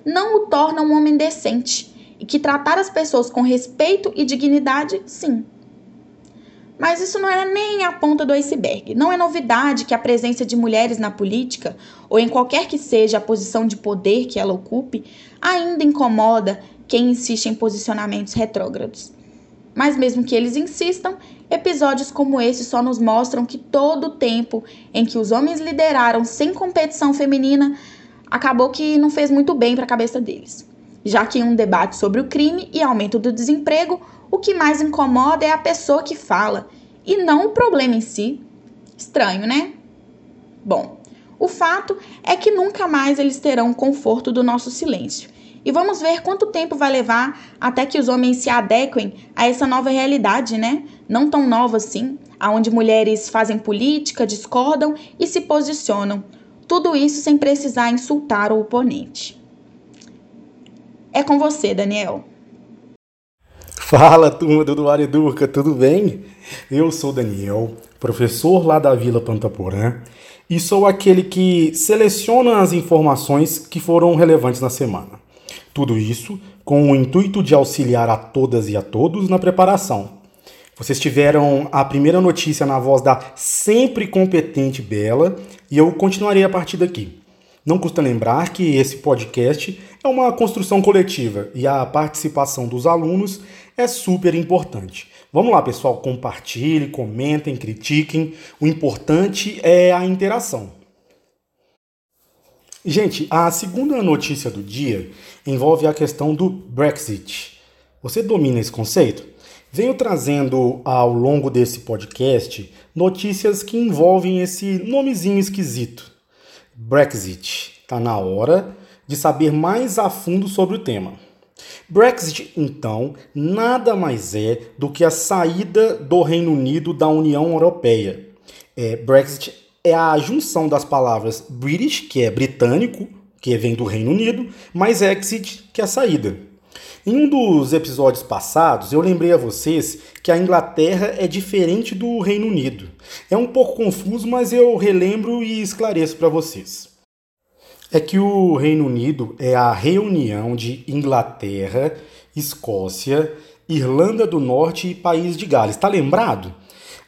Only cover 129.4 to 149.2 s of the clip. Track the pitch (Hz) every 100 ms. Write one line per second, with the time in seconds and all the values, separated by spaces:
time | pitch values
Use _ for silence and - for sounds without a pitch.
129.4 | - - _ _ 170 165 165 156 147 285
130.4 | - 175 156 147 - 139 127 110 113 107
131.4 | - 123 135 175 277 - - 135 117 110
132.4 | 131 - 120 143 240 - - - _ _
133.4 | 127 113 120 117 107 110 113 190 226 247
134.4 | 240 - - 175 208 202 196 196 - 220
135.4 | - - - - 196 262 240 147 107 92
136.4 | - _ _ - - - 196 254 294 277
137.4 | 220 156 127 160 131 127 135 127 - 98
138.4 | - 151 160 113 98 147 180 175 170 123
139.4 | 117 - 156 160 - - - - - 170
140.4 | 180 175 165 - 160 185 202 - 180 190
141.4 | 185 202 170 202 233 190 240 233 190 208
142.4 | 220 180 131 104 90 - - - - 202
143.4 | 240 262 254 - 214 185 185 226 220 247
144.4 | 240 247 240 214 202 185 185 220 220 240
145.4 | 220 220 196 - 226 170 156 160 165 160
146.4 | 156 98 92 - - _ _ _ _ _
147.4 | _ _ _ - - 165 156 190 196 196
148.4 | 185 147 151 156 139 120 131 143